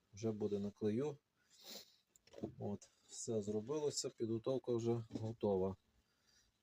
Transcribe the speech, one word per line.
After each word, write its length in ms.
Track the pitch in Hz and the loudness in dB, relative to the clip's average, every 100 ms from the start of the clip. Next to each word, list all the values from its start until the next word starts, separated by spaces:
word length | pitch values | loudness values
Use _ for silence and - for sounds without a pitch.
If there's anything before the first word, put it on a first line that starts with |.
| _ | _
вже 180 | 101 113 | -2 -2
буде 280 | 107 104 101 | 0 0 0
на 120 | 101 | -2
клею. 460 | - 107 110 147 139 _ _ _ - - - - _ _ _ _ - - - | 0 2 2 0 -4 _ _ _ -20 -16 -16 -16 _ _ _ _ -10 -10 -6
От, 300 | 101 101 - _ - | -6 -6 -10 _ -16
все 340 | - - 110 | -8 -2 0
зробилося, 680 | 104 107 113 151 147 - 135 | 0 -2 -2 0 0 0 -4
підготовка 680 | - 110 110 131 131 - 117 | -4 -2 0 0 0 2 2
вже 280 | 117 117 113 | 4 2 -2
готова. 680 | - 110 113 104 95 95 95 _ _ _ _ _ _ _ _ | -4 -4 0 4 4 2 -2 _ _ _ _ _ _ _ _